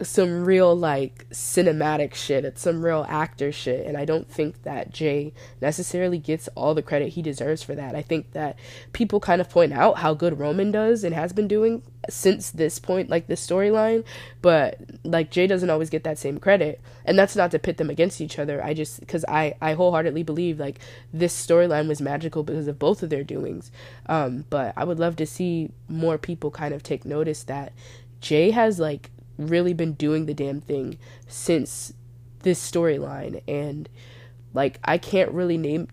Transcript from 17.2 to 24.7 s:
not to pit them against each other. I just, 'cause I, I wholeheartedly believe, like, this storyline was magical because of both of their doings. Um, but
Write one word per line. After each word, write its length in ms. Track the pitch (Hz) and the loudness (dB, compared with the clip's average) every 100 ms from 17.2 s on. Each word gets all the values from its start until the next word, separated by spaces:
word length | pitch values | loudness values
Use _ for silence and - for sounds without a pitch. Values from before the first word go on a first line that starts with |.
| 196 202 | 6 4
not 140 | 175 | 0
to 60 | 156 | 0
pit 200 | - 165 | -2 -2
them 120 | 156 | -2
against 300 | 147 180 - | 2 0 0
each 180 | 151 - | -8 -6
other. 240 | 147 143 | -4 -4
I 120 | 147 | -4
just, 320 | 156 151 - - | -4 -6 -10 -8
'cause 160 | 170 - | -6 -2
I, 280 | 151 151 - | 0 0 -2
I 140 | 156 | -2
wholeheartedly 500 | 156 180 160 160 151 | 2 4 4 0 -2
believe, 360 | 165 156 175 151 | -2 -2 -2 -2
like, 180 | 139 - - - - | -6 -8 -16 -20 -12
this 220 | 160 175 | -2 0
storyline 540 | - - 170 175 151 156 | 0 4 6 6 4 0
was 120 | 147 | -2
magical 420 | 139 143 160 156 | -2 -4 -4 -4
because 260 | 151 160 147 | -4 -4 -6
of 100 | 139 | 0
both 240 | 151 208 | 2 2
of 80 | 165 | -2
their 140 | 143 | -4
doings. 460 | 139 147 147 - - - - - - | -4 -6 -6 -8 -14 -20 -20 -14 -4
Um, 380 | 160 135 127 - | -2 0 -4 -4
but 220 | 147 117 | -4 -2